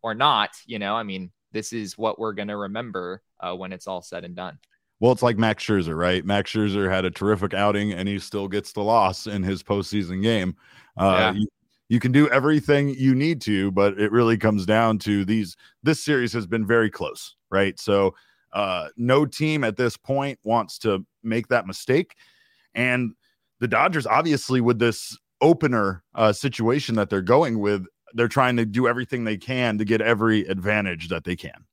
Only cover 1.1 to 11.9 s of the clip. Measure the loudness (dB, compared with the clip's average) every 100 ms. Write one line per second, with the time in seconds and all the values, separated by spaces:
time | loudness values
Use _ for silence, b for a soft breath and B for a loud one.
1.1 | -10 -10 _ _ -10 -8 -8 -10 -4 -4
2.1 | -4 -6 -6 -8 -8 -8 -8 -8 -8 -8
3.1 | -12 _ _ -10 -8 -10 -12 -10 -10 -10
4.1 | -14 -12 -12 -12 -14 _ _ _ _ 2
5.1 | 4 0 2 0 0 0 0 0 -2 0
6.1 | 0 0 -2 0 -2 0 0 0 0 -2
7.1 | -2 0 0 0 0 0 0 -2 -4 -6
8.1 | -6 -8 -8 -4 -6 -6 -6 0 2 2
9.1 | -2 -8 -6 -4 -6 -4 -4 -2 -4 -4
10.1 | -2 0 0 -2 -6 b b b 0 2
11.1 | 4 2 0 -4 _ _ _ _